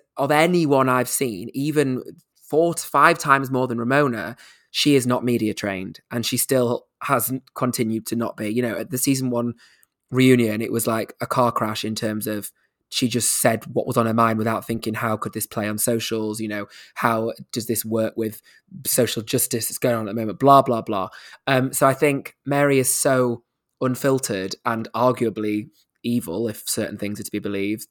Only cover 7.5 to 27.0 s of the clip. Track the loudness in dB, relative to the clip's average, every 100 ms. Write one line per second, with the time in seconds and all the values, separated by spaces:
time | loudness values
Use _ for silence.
7.5 | -4 -4 0 -2 -2 -4 -4 -4 -4 -4
8.5 | -2 -2 -4 -6 -4 0 0 0 -2 -2
9.5 | -6 _ _ _ _ -4 4 6 6 4
10.5 | 0 -2 -2 0 -2 -4 -8 -6 0 2
11.5 | 2 -2 -4 -6 -4 -4 -4 -4 -6 -8
12.5 | _ _ _ -10 -2 0 0 0 2 2
13.5 | 2 -2 -4 0 0 2 4 2 2 0
14.5 | -2 -4 -6 -4 -4 -2 -2 -4 -8 -6
15.5 | -4 -4 -2 0 0 -2 -4 -4 -4 -6
16.5 | -6 -8 -14 -20 -2 0 0 -2 -6 -10
17.5 | -8 -4 -4 -2 -2 -2 -2 -6 -6 _
18.5 | _ _ -12 -4 0 0 0 -2 -2 -2
19.5 | -4 -6 -2 -2 0 -2 -4 -4 2 6
20.5 | 8 6 0 -2 -4 -4 -8 -20 -10 0
21.5 | 0 0 2 2 4 2 0 -6 _ -2
22.5 | 2 4 4 2 0 2 2 2 -2 _
23.5 | _ _ -4 -2 0 2 0 0 -4 -6
24.5 | -6 -4 -4 -6 0 2 2 -2 -2 -4
25.5 | -4 -6 _ _ _ -2 -2 -2 -4 -4
26.5 | -6 -6 -4 -4 -6